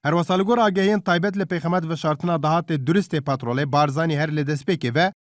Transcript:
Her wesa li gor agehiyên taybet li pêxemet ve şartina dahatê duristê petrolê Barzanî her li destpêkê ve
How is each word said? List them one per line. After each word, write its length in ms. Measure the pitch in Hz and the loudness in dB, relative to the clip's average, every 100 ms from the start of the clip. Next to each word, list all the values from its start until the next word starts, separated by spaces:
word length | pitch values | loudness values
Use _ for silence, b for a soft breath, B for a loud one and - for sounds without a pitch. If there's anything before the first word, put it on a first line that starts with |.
Her 80 | 143 | 0
wesa 220 | 170 165 | 0 2
li 100 | 185 | 0
gor 140 | 196 240 | 2 2
agehiyên 440 | 220 190 190 214 | 2 2 2 2
taybet 360 | 185 175 196 196 | 2 0 0 -2
li 60 | |
pêxemet 460 | 190 175 165 180 165 | -4 -2 0 -2 -2
ve 80 | 160 | -4
şartina 380 | 160 147 175 165 | -2 -2 -2 0
dahatê 500 | 151 165 170 156 127 | 2 0 0 -2 2
duristê 340 | 180 185 156 | 0 0 -4
petrolê 500 | 139 135 117 127 143 | -2 -4 -2 -2 0
Barzanî 460 | 143 147 139 165 143 | 2 2 2 0 0
her 180 | 156 151 | 0 -2
li 60 | |
destpêkê 540 | 143 147 - 175 127 123 | -2 -2 -2 -2 0 2
ve 180 | 185 - | 0 -2